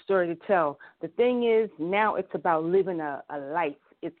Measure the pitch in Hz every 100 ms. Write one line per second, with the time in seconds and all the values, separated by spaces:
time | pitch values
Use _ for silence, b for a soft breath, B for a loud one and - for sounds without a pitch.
0 | - 190 170 165 - 190 151 143 B B
1 | 165 - 247 247 240 220 214 - 165 202
2 | 214 - 190 185 180 160 165 190 190 170
3 | 151 139 - 147 139 165 160 143 _ _
4 | 170 -